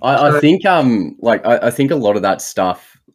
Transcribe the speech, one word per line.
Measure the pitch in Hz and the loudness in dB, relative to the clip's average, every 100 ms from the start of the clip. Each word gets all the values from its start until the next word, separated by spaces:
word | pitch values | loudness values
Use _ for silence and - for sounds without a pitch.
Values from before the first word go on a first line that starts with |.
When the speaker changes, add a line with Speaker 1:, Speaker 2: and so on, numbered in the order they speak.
Speaker 1:
I, | 123 | -2
I | 131 147 | 2 2
Speaker 2:
So | 147 | 2
Speaker 1:
think, | 147 180 | 2 2
um, | 196 170 127 107 78 - | 2 2 2 0 -4 -4
like, | 117 107 | -2 0
I, | 110 120 117 | 0 0 0
I | |
think | 143 139 | -2 -2
a | 147 | 0
lot | 104 104 | 0 0
of | |
that | 95 - | -2 -4
stuff, | - 104 92 - - _ _ | -6 -4 -4 -6 -14 _ _